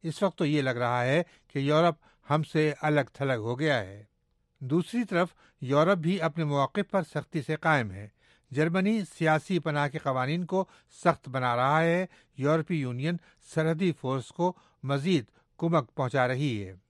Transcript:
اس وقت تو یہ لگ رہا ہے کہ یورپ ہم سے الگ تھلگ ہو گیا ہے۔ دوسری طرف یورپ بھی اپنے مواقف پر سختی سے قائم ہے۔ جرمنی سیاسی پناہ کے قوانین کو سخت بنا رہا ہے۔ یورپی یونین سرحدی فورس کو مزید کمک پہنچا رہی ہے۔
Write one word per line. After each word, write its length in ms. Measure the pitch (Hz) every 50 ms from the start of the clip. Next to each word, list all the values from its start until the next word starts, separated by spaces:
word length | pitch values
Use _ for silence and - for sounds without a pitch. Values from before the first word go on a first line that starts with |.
| _
اس 200 | 165 151 - 208
وقت 140 | 190 - -
تو 80 | 185
یہ 160 | 143 147 151
لگ 80 | 139 131
رہا 360 | 123 120 120 120 120 123 120
ہے 180 | 127 135 160 175 - _ _ _ _
کہ 120 | _ 143
یورپ 360 | 135 139 151 156 170 170 160 _ _ _ _ _ _ -
ہم 140 | 147 156 156
سے 300 | - - 165 156 151 143 -
الگ 200 | - 151 151 147 135 - _
تھلگ 200 | - - 139 131
ہو 260 | 117 104 113 123 123
گیا 200 | 151 156 143 120
ہے۔ 240 | 101 92 98 104 107 _ _ _ _ _ _ _ _ _ _ _
دوسری 440 | 139 127 139 175 175 - - 240 240
طرف 240 | 196 196 170 180 180 - _ _ _ _ _
یورپ 360 | - 123 135 143 151 170 202 180
بھی 240 | 156 165 185 196
اپنے 220 | 160 165 147 165 160
مواقف 480 | 147 143 143 139 131 _ 202 202 _
پر 100 | - 196 165
سختی 380 | - - 156 135 _ - 165
سے 140 | 135 - 156
قائم 360 | 151 - 160 156 139 120 107
ہے۔ 160 | 92 95 104 110 _ _ _ _ _ _ _ _
جرمنی 500 | 123 131 156 165 165 190 185 202 226 226 196 - - -
سیاسی 420 | 165 156 156 156 - - 190 175
پناہ 280 | 151 165 151 147 143 143
کے 100 | 127 156
قوانین 480 | - 143 131 131 127 131 156 175 180
کو 200 | 160 180 185 185 _ _ - _ _ _ - -
سخت 240 | 180 165 - _ 139
بنا 260 | 123 135 127 123 120
رہا 280 | 120 123 135 147 160 165
ہے۔ 220 | 165 170 175 185 180 _ _ _ _ _ -
یورپی 380 | 131 143 156 165 156 - 180
یونین 400 | 160 139 127 123 123 131 160 175 170 _ _ _ _ _ - -
سرحدی 380 | 160 156 160 165 156 190 185
فورس 360 | 151 _ - 131 131 135 120 -
کو 260 | - - 170 180 180 _ _ _ _ _ -
مزید 420 | 131 143 139 143 180 185 151 110 _ _ _ _ _ _ _
کمک 380 | - 165 165 160 127 - _
پہنچا 320 | - 139 123 - 139 127 123
رہی 400 | 131 127 147 139 120 104 101 92
ہے۔ 60 | 95 95 _ _